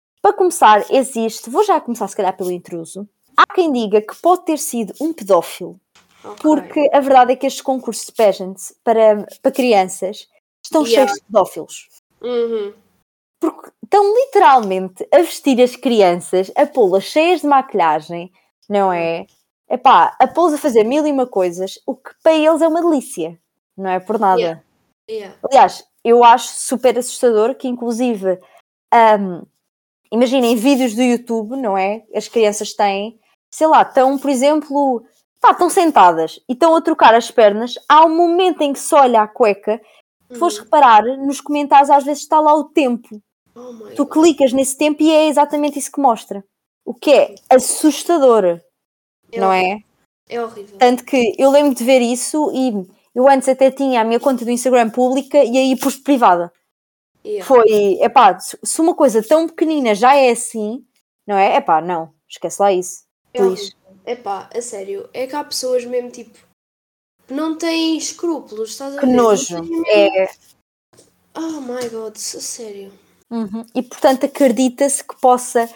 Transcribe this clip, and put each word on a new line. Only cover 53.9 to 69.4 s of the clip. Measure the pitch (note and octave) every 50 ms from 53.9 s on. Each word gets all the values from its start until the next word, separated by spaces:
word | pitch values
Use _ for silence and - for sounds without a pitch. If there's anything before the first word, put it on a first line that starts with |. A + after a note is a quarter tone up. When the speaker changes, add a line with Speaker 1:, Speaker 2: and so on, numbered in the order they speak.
| B3+ A#3
Speaker 1:
a | A3
minha | A3+ A#3 A#3+
conta | - C#4+ C4 A#3+ A#3+
do | A3+
Instagram | A#3+ A#3+ - B3+ A#3+ B3 A#3 A3
pública | A3 B3 B3 B3+ C4 C#4 C#4 - - C#4+ C4+
e | A3+ A#3
aí | C4 C4 C4 C4
pus | A#3+ - C#4 -
privada. | - _ C#4 C#4+ B3 A#3+ G3+ F3+ F3 E3+ F3 _ _ _ _ _ _ _ _ _ _ _ _ _ _ _
Speaker 2:
Yeah. | G#3 G#3 G3+ F3+
Speaker 1:
Foi, | - C4+ A#3+ A3+ G#3+ G#3+ G#3 G3+ G3 F#3 -
epá, | F#3+ A#3 - C4 A#3 G3 F3 F3+
se, | - - - - -
se | - - -
uma | D#4+ E4+ E4
coisa | D#4+ D#4 B3+ G3+ A3+ G#3
tão | - D#4 D#4+ E4
pequenina | D#4+ - - E4+ D#4 D#4+ D4 C4 A3+ G#3
já | F#3 A#3 B3 C#4+
é | C#4+ C4+ B3
assim, | A#3 A#3 - - - A3 G#3 G#3 A3+ C#4 - _ _ _ _ _ _ _ _
não | - G3+
é? | G3 G3 A3 -
Epá, | C#4 C4+ - E3 D#3
não, | D#3+ F3 F3+ E3 E3 D#3 _ _ _ _
esquece | - - - E3+ - -
lá | G3+ G3+
isso. | F#3+ F3+ F3+ - - - _ _ _ _ _ _ -
Speaker 2:
É | -
Speaker 1:
Please. | G3 F#3+ F#3 F#3 G3+ G3 - _ _
Speaker 2:
horrível. | _ _ _ _
Epá, | - A#3+ A#3+ - G3+ G3 F#3+ - - -
a | A#3
sério, | A#3+ - A3+ G3+ G3 G3 G3 G3 - - _
é | - C4
que | C4+ C#4+
há | D4 D4
pessoas | - - - - B3+ B3+ B3 A#3+
mesmo, | A#3+ B3 B3 B3 B3
tipo, | A#3+ B3+ A3+ - _ _ _ _ _ _ _ _ _ _ _ _ _ _ _ _ _ _ _
que | _ C4
não | C#4+ D#4 D#4+ D#4+
têm | D#4 E4+ E4 E4 E4 E4 D#4+ D#4+
escrúpulos, | D4 - - - - - E4+ D#4+ C4 - - G#3+ G#3+ A3 A3
estás | - - C#4 C#4 C#4
a | C#4
Speaker 1:
Que | -
Speaker 2:
ver? | B3+ B3+
Não | B3 A#3+
Speaker 1:
nojo. | A3 G#3 -